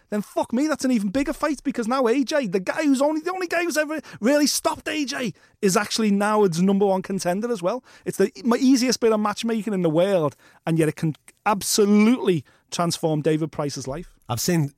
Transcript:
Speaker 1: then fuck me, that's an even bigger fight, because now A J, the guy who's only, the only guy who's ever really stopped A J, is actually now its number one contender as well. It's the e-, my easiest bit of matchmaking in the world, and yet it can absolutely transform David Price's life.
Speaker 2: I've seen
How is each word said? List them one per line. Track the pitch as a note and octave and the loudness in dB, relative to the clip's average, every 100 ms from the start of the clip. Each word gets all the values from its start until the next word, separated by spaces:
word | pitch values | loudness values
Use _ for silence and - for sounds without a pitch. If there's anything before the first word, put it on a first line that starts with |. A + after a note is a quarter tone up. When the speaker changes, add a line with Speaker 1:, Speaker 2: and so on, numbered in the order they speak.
| - | -8
Speaker 1:
then | G#3 | -8
fuck | G3 - D4 | -6 -6 -4
me, | A#3 D4+ | -2 -2
that's | D4+ | -2
an | C4 | 0
even | B3 G3 | 0 0
bigger | C4 D4 | -2 -2
fight, | C#4 D4 C#4 | -2 -4 -4
because | - B3 A3 | -6 -4 -2
now | C4+ A#3+ | 0 2
A | C4 | 0
J, | A#3+ D#4 A#3+ | 0 -2 -2
the | G3 | -2
guy | F#3 C#4+ | -4 -2
who's | D#4 C4 | 0 2
only, | C#4+ D#4 | 2 -2
the | E4 | -4
only | F#4 F4+ | -6 -4
guy | E4+ | -2
who's | F4 D4 | -2 -2
ever | D4+ D#4 - - | -2 -4 -10 -2
really | G#3+ D4 D4 | 2 4 2
stopped | - D#4+ D#4 - | 0 -2 -4 -6
A | D#4 | -4
J, | C4+ C#4 A#3+ - _ _ | -4 -6 -8 -8 _ _
is | G3+ F#3 | 0 0
actually | G#3 - A3 | 0 0 2
now | G3+ G3+ G#3+ | 2 2 4
its | G3+ D#3+ | 2 2
number | F#3+ G3 G3+ | 2 4 2
one | F#3+ | 0
contender | - G3 F3 F3+ A#3+ | -2 -4 -2 -2 -2
as | A#3 | -4
well. | F3+ B3 - - | -4 -4 -8 -14
It's | - - | -6 -2
the | G3 - | -2 -2
e-, | |
my | D#4 A#3+ | 0 2
easiest | B3+ C4+ B3+ A3+ | 4 4 4 2
bit | A3+ | 2
of | A3 | 2
matchmaking | G#3 G3+ A#3 A3+ G#3 | -2 -4 -4 -4 -2
in | G3 | 0
the | E3+ | 0
world, | D#3 F#3+ F#3+ D3+ - _ _ - | 2 2 2 0 -4 _ _ -2
and | D#3+ | 0
yet | D#3 | 0
it | - | 0
can | E3 C#3+ _ _ - | -2 -4 _ _ -2
absolutely | G#3 - - G3+ G#3 G#3+ B3 G#3+ E3+ - _ _ | -2 0 2 4 6 6 4 2 -2 -2 _ _
transform | - E3+ - E3 D#3 | -4 -4 -2 -2 0
David | D3+ D#3 D#3 | 0 0 -2
Price's | - D3 C#3 C3 | -4 -6 -6 -10
life. | C#3+ F3+ _ - | -10 -12 _ -6
Speaker 2:
I've | A#2 | -4
seen | - E3+ C#3+ | 0 0 0